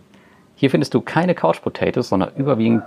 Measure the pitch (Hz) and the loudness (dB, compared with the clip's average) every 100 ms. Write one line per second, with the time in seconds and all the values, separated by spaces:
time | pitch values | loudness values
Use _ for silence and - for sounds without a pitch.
0 | _ - - _ _ - 131 165 143 120 | _ -20 -20 _ _ -2 0 0 0 -2
1 | - 156 180 165 160 - - - 92 - | 0 0 0 0 0 0 -4 -2 -2 0
2 | 123 95 92 - 143 117 113 113 | 0 0 0 -2 -2 2 2 2